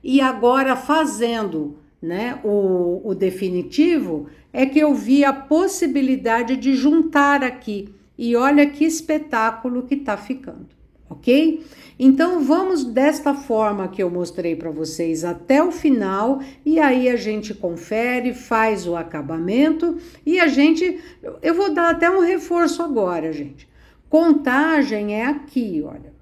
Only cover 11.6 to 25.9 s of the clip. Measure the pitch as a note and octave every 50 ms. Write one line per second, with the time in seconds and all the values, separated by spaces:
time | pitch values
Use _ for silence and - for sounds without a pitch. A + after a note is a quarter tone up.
11.6 | - - - - - - - - B3+ C4+ C4 - E4 F4+ F#4 E4+ C#4 B3 D#4 F4
12.6 | F#4+ F#4+ F#4 D#4 C4 A#3+ A3 B3+ C4+ D4+ D4+ D4+ - D4 C#4 C#4 - - A#3 A3
13.6 | A3 G#3 G#3 G3 F#3+ F#3 - - F#3+ F3+ F3 F3+ F3 E3+ - - F3 E3+ E3 D#3+
14.6 | - E3 D3+ D3+ D#3+ D#3 - - E3+ E3 E3 D#3+ E3+ F3 E3+ - - - C4 C#4+
15.6 | E4 F4+ E4 - - D#4 C4 A3+ G3+ F#3+ F#3+ G3 G#3+ B3 C#4 C4+ - - - -
16.6 | _ D4 D#4+ E4 D4+ C#4 B3+ B3+ B3+ B3+ B3 A3+ G3 G#3+ G#3+ G#3+ G#3 G#3+ G#3+ -
17.6 | - F3 E3+ E3 - - G#3 A3 A#3 B3 B3 B3+ A#3+ B3+ - - - - A3+ A3
18.6 | A3 A3 G#3+ F#3+ F3 F3 E3+ E3+ E3 - - D#3 C#3+ C#3+ D#3+ D#3+ E3+ F#3 G#3 B3+
19.6 | D4 D#4+ D#4+ - E4+ E4+ E4+ - - - - - _ D4 F4 F#4 E4+ D#4 C4 C4+
20.6 | C#4+ D#4+ D#4+ D#4+ F#4 F4+ - - - - - _ - - - - - D#4+ E4 F4
21.6 | G4+ G4 D4+ F4 E4+ E4+ E4 D#4+ E4 E4+ F#4 F#4+ F4 E4+ F#4+ E4+ - - F4 F4
22.6 | E4+ D#4 E4 - E4+ E4+ C4+ A3+ G3 F3+ F3 E3 D#3 D#3+ D#3 D3 C#3+ C3+ - -
23.6 | - _ _ - - _ _ _ _ - - D#4 E4 E4+ D4 D4 C#4 C4 B3 C4+
24.6 | D4+ D#4+ D#4+ D4 C4 C4 A3 G#3 G#3 G#3 G#3 G#3+ A#3 C4+ D4 D4 - - - C4
25.6 | A#3 G#3 F3 D3+ D3 -